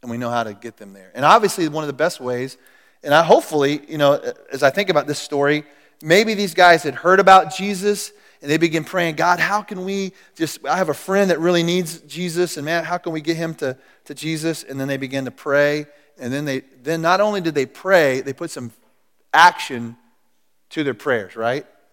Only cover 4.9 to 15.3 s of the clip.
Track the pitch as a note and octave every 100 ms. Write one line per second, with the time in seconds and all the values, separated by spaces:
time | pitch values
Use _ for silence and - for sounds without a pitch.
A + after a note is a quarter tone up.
4.9 | D#3 C#3+ D3 - D3 C#3+ D3+ D3+ _ _
5.9 | _ D#3 F3 A3 G#3 G3+ D#3+ F3+ E3+ D#3+
6.9 | C3 E3+ F#3+ F#3+ F#3+ D#3 - G3 G3 G3+
7.9 | G3+ - _ _ _ C#3+ D#3 E3+ D#3+ D3+
8.9 | F#3 E3+ D3+ E3+ F3 D#3 G3+ G3+ F#3+ F#3
9.9 | G3 F#3+ - _ _ D#3+ - C3+ E3+ F3+
10.9 | C#3+ - F#3+ G3 D#3+ E3 F3 E3+ F3+ E3+
11.9 | D#3+ _ D3+ F3+ E3 F3 - D3 E3+ D#3+
12.9 | F3 F3 D#3+ D3+ E3 E3 D#3+ C#3 E3+ _
13.9 | _ _ D#3+ D#3 D#3+ D#3+ D#3 - C#3 C3+
14.9 | C3+ C3 C#3 C3